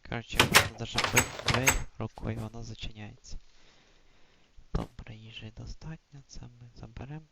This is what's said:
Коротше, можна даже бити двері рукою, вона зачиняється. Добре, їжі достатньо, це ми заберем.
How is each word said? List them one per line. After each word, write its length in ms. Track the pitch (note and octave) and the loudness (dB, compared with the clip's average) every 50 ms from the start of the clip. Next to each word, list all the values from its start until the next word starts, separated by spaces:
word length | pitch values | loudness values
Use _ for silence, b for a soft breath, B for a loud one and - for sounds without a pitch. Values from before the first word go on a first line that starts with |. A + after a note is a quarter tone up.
| _ - | _ -4
Коротше, 280 | A#2 A#2 A2+ - - | -4 -4 -4 -2 4
можна 400 | - - - - - - - A2+ - | 4 6 8 8 8 6 6 0 -4
даже 200 | A#2 - - - | -6 -2 0 0
бити 240 | - - - - - - - - - | 0 6 6 6 6 6 -4 -2 2
двері 220 | - - B2 C3 C3 - - - - - | 4 4 6 6 6 6 4 0 -2 -2
рукою, 420 | - A2+ A2 - - - A2+ A2 A2+ | -4 -4 -4 -4 -4 -2 -2 -2 -2
вона 240 | A2 A2 A2 A2+ A2+ | -4 -6 -6 -8 -8
зачиняється. 760 | A2+ A2 - - A2+ G#2+ G#2+ G#2 G#2 A2+ - - - - - B B B B B B B B B B B B B B B B B B B B B B B B - - - | -8 -6 -6 -6 -6 -6 -6 -10 -10 -12 -14 -10 -8 -8 -8 B B B B B B B B B B B B B B B B B B B B B B B B -12 -2 -2
Добре, 420 | - A2 - - - - - A2 | -2 -2 -2 -8 -12 -10 -10 -10
їжі 380 | A2 A2 A2 A2+ - G#2+ G#2+ - | -12 -12 -12 -12 -10 -10 -10 -10
достатньо, 640 | A#2 A#2 G#2 - - - D#3 D#3+ - _ _ - C#3 C3+ | -10 -10 -10 -10 -8 -8 -8 -10 -10 _ _ -18 -18 -16
це 140 | - - - | -14 -12 -12
ми 280 | B2+ A#2+ A#2+ A#2+ B2 A#2+ - | -12 -12 -14 -16 -18 -18 -14
заберем. 520 | A#2+ A#2+ A2+ A2+ - - C3+ D3 D#3 D#3 - | -12 -14 -12 -10 -10 -10 -8 -8 -10 -10 -14